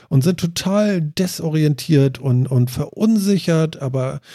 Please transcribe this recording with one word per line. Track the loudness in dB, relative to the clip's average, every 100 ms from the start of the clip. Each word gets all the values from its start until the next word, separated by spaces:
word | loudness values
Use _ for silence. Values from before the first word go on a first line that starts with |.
| -2
und | 0
sind | 2 0
total | -4 -4 -2 0 0 0
desorientiert | -2 -4 -4 -4 -4 0 0 0 2 4 4 0
und, | 0 0 2
und | 2 0
verunsichert, | -2 -8 0 2 2 2 0 2 0 0 -4
aber | -6 -4 -4 -8 -14